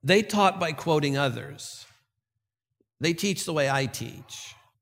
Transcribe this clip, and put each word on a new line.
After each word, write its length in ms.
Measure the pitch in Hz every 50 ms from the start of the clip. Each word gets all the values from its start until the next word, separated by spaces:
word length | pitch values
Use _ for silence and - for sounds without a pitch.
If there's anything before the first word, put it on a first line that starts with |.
| -
they 180 | 139 180 208
taught 380 | 220 214 - 208 202 190 180 175
by 120 | 180 160
quoting 460 | 160 - - 165 160 151 147 143 139 139
others. 680 | 143 135 117 113 135 143 143 - - - - - - - _ _ _ _ _ _ _ _ _ _ _ _ _ _ _ _ _ _ _ _ _ _
"They 140 | 127 165 170
teach 320 | 165 - 208 185 - -
the 80 | - 165
way 180 | 156 143 135
I 160 | 135 135 135 127
teach." 640 | - - 117 120 - - 139 - - - - - - _ _ _ _ _